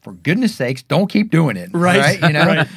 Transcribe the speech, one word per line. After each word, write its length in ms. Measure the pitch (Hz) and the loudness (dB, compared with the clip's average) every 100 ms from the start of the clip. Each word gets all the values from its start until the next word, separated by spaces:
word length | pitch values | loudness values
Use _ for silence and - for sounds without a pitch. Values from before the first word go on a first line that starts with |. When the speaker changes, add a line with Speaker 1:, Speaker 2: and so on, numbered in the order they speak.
Speaker 1:
for 100 | - | -18
goodness 420 | 92 - 196 247 | -8 -4 0 -2
sakes, 280 | - 123 131 | -2 -6 -6
don't 240 | _ 147 202 | _ -2 0
keep 200 | 214 - | -2 0
doing 260 | 160 151 98 | 0 0 -4
it. 140 | 87 | -8
Speaker 2:
Right. 260 | 170 175 139 | 0 2 4
Speaker 1:
Right? 220 | 143 190 | 2 2
You 100 | 165 | 0
know, 140 | 147 170 | 2 2
Speaker 2:
<laughs> 0 | |
Right. 220 | 156 156 | 2 -2